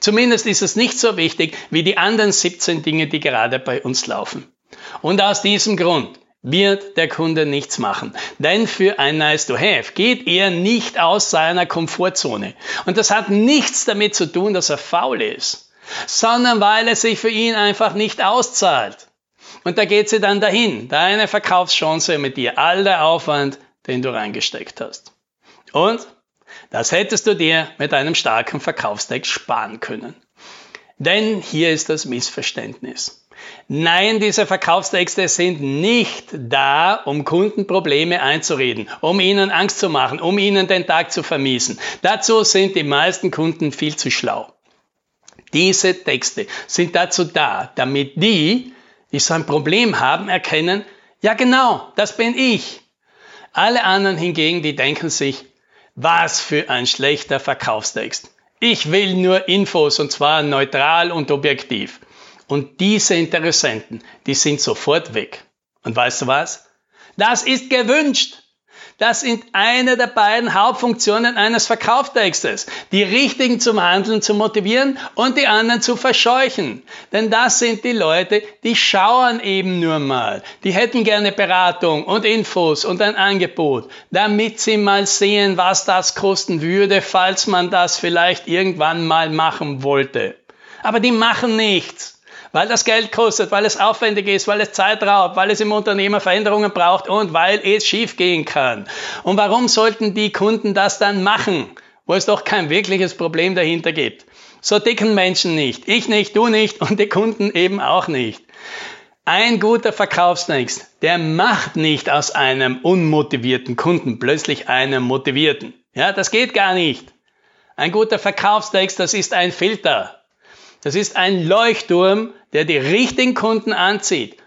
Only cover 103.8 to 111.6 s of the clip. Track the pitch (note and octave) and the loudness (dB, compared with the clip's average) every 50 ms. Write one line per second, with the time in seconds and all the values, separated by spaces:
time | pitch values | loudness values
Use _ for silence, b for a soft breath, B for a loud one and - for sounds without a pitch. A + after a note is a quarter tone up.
103.8 | E3 E3+ D#3+ D#3 C3+ A2+ - - - B B B B B B B B - G#3 G#3 | -2 -4 -2 -2 -4 -4 -6 -10 -20 B B B B B B B B 0 0 2
104.8 | G#3 A#3 A#3 - G3+ A3 G#3+ G3 F#3 F#3 F3+ - - F3+ D#3+ D#3 D3 B2+ - - | 2 2 0 2 2 2 4 4 2 2 2 0 0 0 0 0 0 -2 -2 -6
105.8 | - - G#3 A#3 - - A3 G#3 G3 G3+ - G#3 A#3 A#3+ A3 G#3+ G#3+ G#3 - - | -2 0 0 0 0 0 0 0 0 2 2 2 2 4 4 2 2 0 -2 -4
106.8 | E3 C#3+ G#3 G3+ G#3 G#3 - F#3 G#3+ A3+ G#3 - G3+ G3+ - E3+ F3+ F#3 G3 G3 | -2 -2 0 0 0 0 2 0 0 0 0 -2 -2 -2 0 2 0 0 0 -2
107.8 | - C3 D#3 F#3 F3+ F3 D#3 B2+ A#2+ A2 G#2 - _ B B B B B B B | -2 0 0 0 0 0 -2 -2 -2 -4 -6 -10 _ B B B B B B B
108.8 | B B B B B B B B - - E3 F#3+ A3+ A#3 A#3 G3 G#3 G#3+ A#3 A3+ | B B B B B B B B -4 0 2 2 4 2 2 2 4 2 2 4
109.8 | A3+ A3+ G#3 - G3+ F#3+ - F3+ F3 F3 F3 E3+ - - D#3 C3+ B2 B2 - - | 2 0 0 0 -2 0 2 2 4 4 2 0 -2 -2 -2 -2 -2 -2 -6 -10
110.8 | - - _ - - D#3+ F3 F3 E3 D#3 D#3 E3+ F#3+ A#3+ G#3+ - | -12 -16 _ -2 0 0 2 2 0 -2 0 2 2 2 2 0